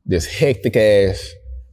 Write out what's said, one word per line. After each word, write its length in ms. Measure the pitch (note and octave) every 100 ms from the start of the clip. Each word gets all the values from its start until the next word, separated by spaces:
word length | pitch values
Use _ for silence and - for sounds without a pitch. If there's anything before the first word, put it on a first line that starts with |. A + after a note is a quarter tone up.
| -
this 200 | F2+ -
hectic 500 | - D#3 B2+ B2+ A#2
ass 520 | G#2+ G2+ F#2+ F#2 - - - - -